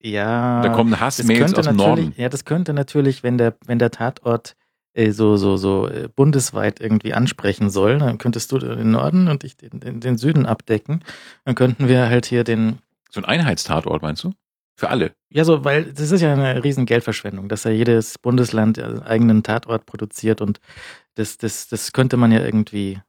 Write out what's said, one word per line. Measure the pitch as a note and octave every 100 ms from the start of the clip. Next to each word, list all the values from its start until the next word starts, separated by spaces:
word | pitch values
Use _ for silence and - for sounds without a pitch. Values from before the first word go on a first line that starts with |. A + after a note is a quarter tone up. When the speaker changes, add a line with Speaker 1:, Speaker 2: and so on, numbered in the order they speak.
Speaker 1:
Ja. | A#2 G#2 G#2 A#2+ B2 A#2+
Speaker 2:
Da | A2
kommen | A2+ A#2
Speaker 1:
Das | G#2+
Speaker 2:
Hassmails | A#2+ C3+ A#2+ A#2
Speaker 1:
könnte | D3 G3+
Speaker 2:
aus | D3+
dem | G#2
Speaker 1:
natürlich, | G2+ - D#3+
Speaker 2:
Norden. | C3+
Speaker 1:
ja, | B2
das | C3+
könnte | - D#3 E3+
natürlich, | D3 C#3 D3+ C3+ C3
wenn | B2 B2
der, | A#2 A2+ -
wenn | A#2+
der | A#2+
Tatort, | - A2+ - A#2+ A#2 - _ _ _ _
äh, | - A2
so, | G#2 A2 G#2
so, | G2 F#2+
so, | G2 G2 -
äh, | - -
bundesweit | - C#3+ C#3 B2+ G#2+ G#2 -
irgendwie | A2+ G#2+ A2+
ansprechen | - B2 - G2+ G2 G#2
soll, | G2 G2+ C#3
dann | C#3 A2
könntest | B2 A#2 -
du | C3+
den | B2 A#2 A2+
Norden | A2+ C3+ F3 F3+
und | C#3+
ich | C#3 -
den, | A#2 -
den, | A#2+ A#2
den | B2 A#2+
Süden | C3 D3+ A#2
abdecken. | A2+ - A2 - E3 - - - -
Dann | -
könnten | B2 B2+ A#2 C3
wir | B2+ A#2+
halt | A#2+ -
hier | B2
den | A#2 A2+ A2 C3 _ _ _
Speaker 2:
So | -
ein |
Einheitstatort, | - D#3 D#3 F2 - D#2+ D#2+ D#2+
meinst | D2+ D2+
du? | F3+ F#3+ _ _ _ _
Für | -
alle? | B2 D#2+ _ _
Speaker 1:
Ja, | C#3+
so, | D#3+ D#3
weil | C#3 C#3+ D#3+
das | C#3 D3+
ist | F#3
ja | D#3+
eine | C#3 C3+ B2+
riesen | C#3 C3+ A#2+
Geldverschwendung, | A#2 A#2 G#2+ G#2 G2 G2
dass | A2+
ja | A#2
jedes | A2 A#2 A2+ A2 -
Bundesland | A#2+ B2 A#2+ A2 A2 A2
einen | - -
eigenen | - A2+ A#2 A2
Tatort | G#2+ A2+ - A2+ _
produziert | - G#2+ - A2 G#2+
und | G#2 G#2+ _ - - - _ -
das, | G#2+ -
das, | A2+ - -
das | A2+ -
könnte | - C3 B2
man | A#2+
ja | A2
irgendwie | F2+ A2 G#2+ G#2 G2 F#2+